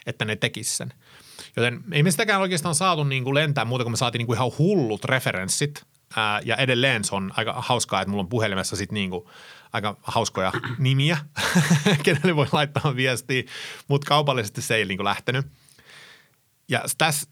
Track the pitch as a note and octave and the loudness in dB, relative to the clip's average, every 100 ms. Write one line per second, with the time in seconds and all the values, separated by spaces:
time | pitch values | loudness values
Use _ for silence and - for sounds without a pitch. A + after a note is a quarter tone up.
0 | - - A2 G#2+ A#2+ - A#2 - B2+ - | -12 -4 -4 0 -2 -2 -6 -6 -8 -12
1 | _ - - - - - A#2 A#2+ - D3 | _ -20 -20 -20 -10 -2 -2 -2 -2 2
2 | E3+ G#3 G#3+ G3 F#3+ F3 E3+ D3+ F#3 D#3+ | 2 2 0 0 2 0 -2 0 2 2
3 | C#3+ C3+ B2+ C#3 D#3 C#3 A2+ B2+ A#2 A2 | 0 -2 0 0 2 0 0 -2 -2 0
4 | B2 A#2 A#2 A2+ B2 - E3 G3 A#2 G#2 | 0 0 -2 0 0 2 2 4 2 -2
5 | - C3 B2 F#2+ F#2+ - D3 D3 - _ | 0 0 0 -2 -2 -2 -2 -6 -18 _
6 | _ - G#2+ G#2 A#2 A2+ C3 A#2+ C3+ A2+ | _ -2 0 0 0 0 2 4 4 2
7 | G2+ G2 F#2+ - A2 F#2 A#2+ B2 - G2 | -2 -4 -4 -2 -4 -4 0 0 0 0
8 | F#2+ G2+ F2+ A#2+ G#2+ F#2+ - F#2+ G2+ G#2+ | 0 -2 -2 0 0 0 -2 -4 -4 -2
9 | F#2+ F2+ - - - - - A2 G#2 G2+ | -2 -4 -10 -18 -20 -20 -8 -4 -4 -6
10 | - A#2 G#2+ - F#2 A#2 - A#2+ C3 C3+ | -4 -2 0 0 -2 -2 -6 -2 0 2
11 | D3 D#3+ - - - F3+ D3 D#3 G#3 D3+ | 2 0 -4 -6 0 2 4 4 4 2
12 | G3 D3 F3+ D3+ C3+ D#3+ C#3+ C3 D#3 B2 | 2 2 2 2 2 2 0 0 0 0
13 | C3 A#2 - C3 A#2+ - - - - C#3 | 0 0 0 -2 -2 -10 -14 -14 -2 0
14 | C#3+ D3 C#3+ B2+ G2+ - - A2+ G2 F#2+ | 2 2 2 0 -2 -6 0 0 0 0
15 | G2+ G2 - B2+ C3+ - _ - - - | 0 0 0 -2 -4 -10 _ -20 -20 -20
16 | - - _ _ _ _ - A#2+ C3+ - | -20 -20 _ _ _ _ -4 -2 -2 0
17 | D#3+ D3 - | 0 0 -2